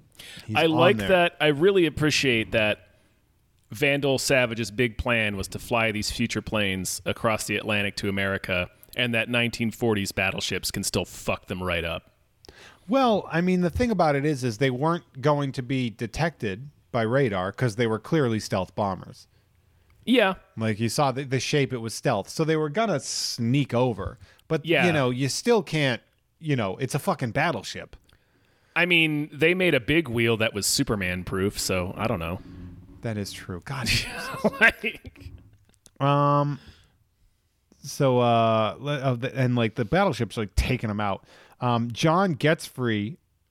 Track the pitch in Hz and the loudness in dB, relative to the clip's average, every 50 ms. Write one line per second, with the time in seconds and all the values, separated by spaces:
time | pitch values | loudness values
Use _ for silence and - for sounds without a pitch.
0 | - _ _ - - - - - - - 107 151 165 165 160 160 165 185 214 107 | -20 _ _ -20 -20 -20 -18 -16 -10 -4 0 2 2 4 4 6 6 6 4 4
1 | - - 190 - 175 170 - - 151 151 147 139 170 202 196 190 170 151 123 - | 2 2 4 4 4 2 0 0 2 2 2 4 4 4 6 4 4 2 2 0
2 | 151 151 - - 143 131 120 113 107 - 113 113 107 104 107 - - _ _ _ | 0 2 2 2 2 2 2 2 0 0 0 0 2 2 0 -2 -6 _ _ _
3 | _ _ _ _ _ _ _ _ _ _ _ _ _ - 120 104 147 139 143 143 | _ _ _ _ _ _ _ _ _ _ _ _ _ -12 -6 -2 0 2 2 2
4 | 139 139 135 123 - - 143 127 123 113 113 110 117 101 104 104 123 120 107 - | 2 2 2 2 2 2 2 2 2 2 0 -4 -6 -4 -2 0 0 0 0 -2
5 | - 123 117 113 107 104 101 98 92 - - 98 - - 123 113 113 113 104 107 | -2 0 0 2 0 0 -2 -4 -6 -6 -8 -10 -6 -2 0 0 2 0 0 -2
6 | 104 - - - 120 110 - 110 - - 110 107 101 98 95 95 90 - - - | -4 -4 -2 -2 -2 -2 -2 -4 -4 -2 -2 0 0 0 -2 -2 -4 -6 -6 -8
7 | - 113 101 - - 113 107 107 - - 104 98 - 107 104 104 101 98 - - | -6 -6 -4 -2 0 0 0 0 -2 -4 -4 -4 -2 -2 -2 -2 -2 -2 -4 -4
8 | - 101 98 98 98 98 98 95 - - 92 90 90 - _ _ _ - - 123 | -4 -4 -2 -2 -2 -2 -2 -4 -4 -2 -2 -2 -2 -4 _ _ _ -12 -4 -4
9 | 123 120 117 110 110 117 123 120 120 117 - - 120 110 - - 120 113 107 101 | -2 0 0 0 0 0 0 0 0 0 -2 -2 -2 -2 -2 0 0 2 2 2
10 | 98 - - 101 95 95 90 85 - - 98 90 - - - 104 95 - - 104 | 0 -2 -2 -2 -2 -2 -2 -4 -4 -4 -4 -4 -4 -4 -6 -4 -4 -2 -2 -2
11 | 87 - - - - - 95 - _ - 101 90 90 90 87 85 82 80 71 78 | -4 -4 -8 -10 -6 -6 -6 -6 _ -8 -8 -6 -4 -2 -2 -2 -2 -4 -6 -8
12 | - _ _ _ _ _ _ _ _ - - - - - - _ _ 180 233 269 | -10 _ _ _ _ _ _ _ _ -20 -20 -20 -20 -20 -20 _ _ 0 2 2
13 | 262 240 214 180 - - 156 165 175 185 185 180 180 170 - - 247 240 220 180 | 4 4 2 2 0 -2 -2 0 2 2 2 2 2 2 0 0 0 2 2 4
14 | 170 151 143 139 139 156 151 127 127 123 107 104 139 135 123 123 147 160 170 170 | 4 4 4 2 2 0 0 0 -2 -2 0 0 0 0 0 2 2 0 0 0
15 | - _ - 139 120 151 147 143 143 135 120 135 123 120 139 131 127 117 101 - | -4 _ -8 -2 2 2 2 2 0 -4 -4 -6 -4 -2 -2 0 -2 -2 -4 -4
16 | 117 104 - - 156 170 - - 113 104 95 110 139 147 - _ _ _ - 120 | -8 -6 -4 -2 -4 -4 -4 -4 -6 -6 -6 -6 -10 -14 -18 _ _ _ -2 0
17 | 113 110 123 139 139 113 98 92 90 98 - - 127 120 95 117 120 113 110 104 | 0 2 2 2 2 2 2 0 -2 -2 -2 0 -2 0 0 0 0 0 0 -2
18 | - - 165 160 135 117 110 107 - - 117 95 90 - - - 104 98 92 87 | -2 0 2 2 2 2 0 -2 -2 -2 -2 -2 -4 -4 -4 -4 -2 -2 -2 -4
19 | - - - - - _ _ _ _ _ _ _ _ _ _ _ _ _ _ _ | -8 -16 -20 -20 -20 _ _ _ _ _ _ _ _ _ _ _ _ _ _ _
20 | - 214 254 247 208 190 185 - - _ - 110 110 110 107 95 117 110 - - | -2 2 4 4 4 4 2 -4 -10 _ -6 -4 -2 -2 0 0 -2 -2 0 2
21 | 147 135 117 131 147 123 135 127 - - 151 147 135 110 131 117 113 113 - - | 0 0 0 -2 -4 -4 -2 -2 -2 0 0 0 0 0 -2 -6 -8 -8 -8 -4
22 | - 147 117 98 92 - - - 160 151 160 156 156 151 143 214 226 214 165 131 | -2 0 0 0 -2 -4 -2 -2 0 2 2 0 0 -2 -2 -2 0 0 0 -2
23 | - - - - - - - - 117 117 131 147 135 - 120 117 127 127 107 98 | -4 -4 -6 -4 -4 -6 -4 -2 0 2 2 2 2 2 2 2 2 2 0 -4
24 | 92 - - - - - - _ _ - 160 156 156 160 160 147 - 175 160 147 | -6 -10 -10 -12 -20 -20 -20 _ _ -4 -4 -2 0 2 2 4 4 4 4 4
25 | 131 123 127 123 139 131 - - - 240 240 214 - - 160 156 143 131 117 - | 2 0 0 0 -2 -2 -2 -2 2 2 2 2 2 0 -2 0 2 2 0 -2
26 | _ _ _ _ _ _ _ - 165 151 143 123 104 95 92 - 135 127 - 139 | _ _ _ _ _ _ _ -8 -4 -2 0 0 0 -2 -2 -4 -4 -4 -4 -2
27 | - 202 165 - 135 113 98 135 151 175 143 101 90 - - 85 82 - - - | -2 -2 -2 -2 -2 -4 -2 0 0 0 -2 -4 -6 -10 -12 -12 -14 -16 -18 -20
28 | _ _ _ _ _ _ _ _ _ _ _ _ _ _ - 165 175 180 175 165 | _ _ _ _ _ _ _ _ _ _ _ _ _ _ -2 0 2 4 4 4
29 | 160 156 151 147 151 - - 135 151 165 180 185 185 175 147 131 107 143 147 170 | 4 2 2 -2 -4 -4 -2 2 2 4 4 4 2 2 2 2 2 2 2 2
30 | 165 127 113 120 117 113 113 107 110 113 - 101 95 - - - 139 - 113 98 | 2 0 0 2 2 2 2 2 0 0 0 -2 -2 0 0 0 0 0 0 -2
31 | 92 90 90 90 87 - 101 95 95 104 - - - - 95 92 90 92 - - | 0 -2 -2 -4 -4 -4 -2 0 0 0 0 -2 -4 -2 -2 -2 -2 -4 -4 -4
32 | 101 117 113 87 82 82 90 - - - - - - - - - - - - - | -2 -2 -2 -2 -4 -4 -6 -8 -10 -14 -16 -14 -14 -16 -16 -18 -20 -20 -16 -10
33 | - 117 107 104 98 - - - - - 92 85 - - 139 131 120 104 - - | -8 -6 -4 -4 -6 -8 -10 -12 -12 -10 -10 -10 -10 -8 -8 -6 -2 0 0 -2
34 | - - - - - 539 539 539 539 571 554 554 - - - - - 226 - - | -2 -4 -8 -10 -10 -10 -6 -2 -2 0 2 4 4 4 4 2 -6 -8 -8 -10
35 | - - - - - - - - - - _ _ _ _ _ _ _ - _ - | -16 -18 -20 -18 -20 -18 -18 -20 -20 -20 _ _ _ _ _ _ _ -16 _ -2
36 | 139 143 143 143 143 143 143 143 147 143 143 131 - - - - _ _ _ _ | 0 2 4 4 4 4 4 4 2 0 -2 -6 -12 -18 -20 -20 _ _ _ _
37 | _ _ _ _ _ _ _ _ _ _ _ _ _ _ _ _ - 139 - - | _ _ _ _ _ _ _ _ _ _ _ _ _ _ _ _ -16 -10 -2 0
38 | 143 135 127 123 120 120 117 117 113 113 110 110 110 104 87 - 127 143 147 139 | 2 4 4 4 4 4 4 4 4 4 4 2 2 0 -2 -6 -6 -6 -4 -2
39 | 131 135 123 117 123 127 - 131 127 123 123 123 117 107 - - 117 - 156 185 | 0 -2 -2 -2 -4 -6 -2 0 0 2 2 2 2 0 0 -2 -2 0 2 2
40 | 202 190 123 - 120 - - 120 107 95 - - - - 131 117 - 107 101 104 | 2 2 0 -2 -4 -4 -4 -6 -6 -4 0 0 0 2 0 -2 -2 -4 -4 -2
41 | 104 101 95 - _ - - - - - - - 127 123 120 117 117 120 110 - | -2 -2 -4 -6 _ -16 -20 -20 -20 -20 -10 -4 -2 0 0 0 0 -2 -4 0
42 | - 160 160 185 202 190 151 110 147 151 165 160 - - - 131 127 117 110 104 | 2 2 4 4 2 2 0 2 2 2 2 0 -2 -12 -8 -4 -2 0 0 0
43 | 104 110 170 - _ _ _ _ _ _ | -2 -4 -6 -12 _ _ _ _ _ _